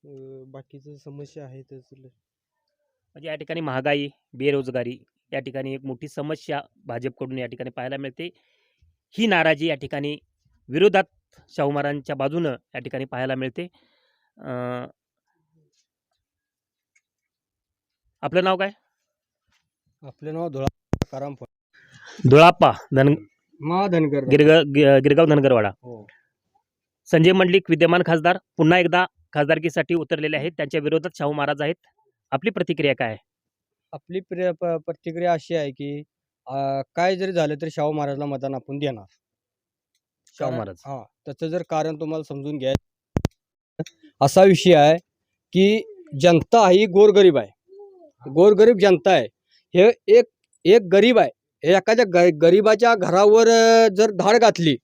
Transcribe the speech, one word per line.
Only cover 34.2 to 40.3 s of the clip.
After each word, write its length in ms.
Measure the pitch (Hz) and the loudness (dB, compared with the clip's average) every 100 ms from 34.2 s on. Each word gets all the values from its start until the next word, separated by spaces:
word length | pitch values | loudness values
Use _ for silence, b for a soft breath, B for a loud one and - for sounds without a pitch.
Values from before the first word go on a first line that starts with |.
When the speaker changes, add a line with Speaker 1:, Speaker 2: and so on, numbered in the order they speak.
| 185 175 180 | -12 -8 -6
Speaker 3:
प-, 320 | 165 175 165 156 | -6 -6 -8 -8
प्रतिक्रिया 480 | 165 - 165 175 | -14 -12 -6 -4
अशी 220 | 165 - 170 | -4 -4 -8
आहे 160 | 143 | -8
की, 320 | 131 143 143 147 _ _ _ - | -10 -12 -12 -16 _ _ _ -14
अ, 360 | 135 139 135 131 - | -8 -6 -6 -8 -4
काय 200 | 175 190 | -2 -2
जरी 160 | 190 | -4
झालं 240 | 175 151 147 | -4 -4 -6
तरी 80 | 160 | -10
शाहू 200 | 156 151 | -6 -6
महाराजला 340 | 151 143 139 143 | -4 -6 -6 -8
मतदान 280 | 139 135 | -8 -8
आपण 240 | 135 - 139 | -10 -12 -8
देणार. 280 | 143 117 98 _ _ _ _ _ _ _ _ _ _ _ _ | -8 -8 -18 _ _ _ _ _ _ _ _ _ _ _ _